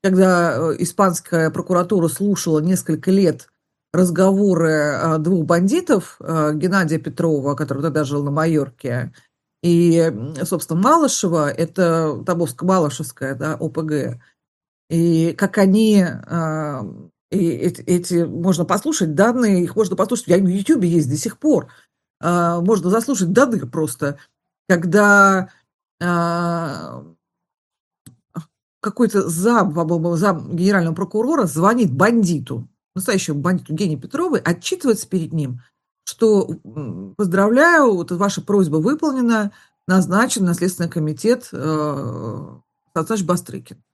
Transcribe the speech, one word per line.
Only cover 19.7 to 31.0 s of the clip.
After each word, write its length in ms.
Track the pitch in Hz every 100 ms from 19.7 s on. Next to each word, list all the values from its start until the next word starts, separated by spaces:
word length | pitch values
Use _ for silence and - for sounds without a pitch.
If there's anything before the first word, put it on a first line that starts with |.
можно 220 | - 202 180
послушать, 320 | 196 247 -
они 160 | 180 190
в 100 | 190
Ютубе 320 | 196 311 180
есть 220 | 170 135
до 60 | 151
сих 220 | 226 -
пор. 340 | 302 226 - - _ _ _ _
Э, 380 | 170 175 170 170
можно 280 | 180 214 165
заслушать 440 | 214 240 240 175
данные 340 | 196 269 226 120
просто, 500 | 160 156 - 143 143 _ _ _ _ _
когда, 840 | 180 170 190 208 202 196 190 185 _ _ _ _ _
э, 1000 | 175 175 170 170 170 170 165 107 76 60 76 82 _ _ _ _ _ _ _ _ - _ _ - 160 _ _ _
какой-то 480 | 214 - 226 202 165
зам, 460 | 165 196 240 185
по-моему, 420 | 151 160 170 165 165
зам 380 | 202 170 123 160
генерального 380 | 185 202 165
прокурора 520 | 160